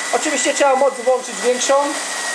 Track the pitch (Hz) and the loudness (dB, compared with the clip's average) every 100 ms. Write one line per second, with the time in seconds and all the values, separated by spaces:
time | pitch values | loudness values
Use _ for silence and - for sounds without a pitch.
0 | - - 311 285 302 277 285 262 277 262 | -4 -2 -2 -2 0 2 4 4 2 0
1 | 233 247 - 196 233 247 - 277 285 - | 0 0 -2 -4 0 0 2 2 2 -4
2 | - - - | -6 -6 -4